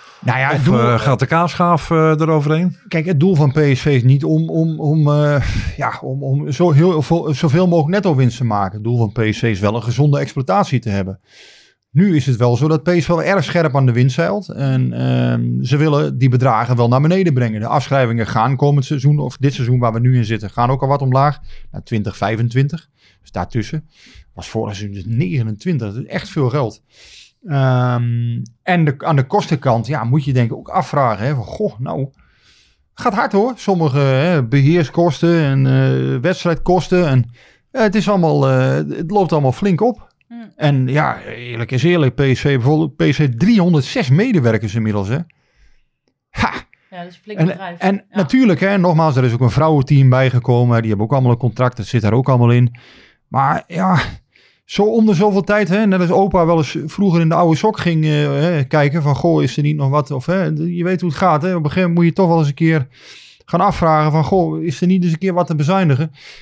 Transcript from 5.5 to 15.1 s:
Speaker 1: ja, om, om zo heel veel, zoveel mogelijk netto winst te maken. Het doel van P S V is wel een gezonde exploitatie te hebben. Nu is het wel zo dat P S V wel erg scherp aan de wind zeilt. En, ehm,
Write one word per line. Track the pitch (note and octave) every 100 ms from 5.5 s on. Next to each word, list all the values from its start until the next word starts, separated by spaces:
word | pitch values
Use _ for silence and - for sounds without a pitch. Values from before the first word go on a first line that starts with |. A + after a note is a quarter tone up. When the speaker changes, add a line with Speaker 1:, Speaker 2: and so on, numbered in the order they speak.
| - - -
Speaker 1:
ja, | B2 -
om, | C3+ C3+
om | C3+ C#3 D3+
zo | C3 F3
heel | C#3+ F3+ D#3
veel, | C3 E3+ D#3
zoveel | C3 D#3+ D3+ F#3
mogelijk | E3+ D3+
netto | G3+ G3 C3+
winst | B2+ -
te |
maken. | A#2+ G#2 F#2+
Het | G#2
doel | A2 A#2+
van | G#2+
P | A#2 A2
S | G2+
V |
is | A#2 G2
wel | G2+ A2+
een |
gezonde | A#2 A#2+ D3 C#3+
exploitatie | C#3 C#3+ B2+ G3 - B2+
te | A2
hebben. | G2 F#2+ F#2+ _ - - - _ _ _
Nu | C#3 G3+ D#3
is | C3
het | A2+
wel | B2 A#2+
zo | D#3
dat | D#3
P | D#3
S | F3
V | D#3+
wel | E3+
erg | D#3+ G3
scherp | - F3 D#3 C#3
aan | C3
de |
wind | A#2 C3
zeilt. | B2+ E3+ G#3 F#3
En, | - C#3 C3 B2+
ehm, | A#2+ B2+